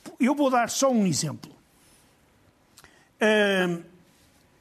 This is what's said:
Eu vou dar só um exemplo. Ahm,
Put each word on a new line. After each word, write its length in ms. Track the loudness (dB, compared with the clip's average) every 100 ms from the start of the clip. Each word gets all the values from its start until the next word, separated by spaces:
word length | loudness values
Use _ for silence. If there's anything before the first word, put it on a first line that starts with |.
| -20 -2
Eu 160 | -2 2
vou 140 | 2
dar 200 | 0 -2
só 220 | 0 0
um 160 | 2 0
exemplo. 420 | -2 -6 -10 -16 -20 _ _ _ _ _ _ _ _ _ _ _ -20 -20 _ _ -2
Ahm, 640 | 2 2 2 2 -2 -4 -10 -20 _ _ _ _ _ _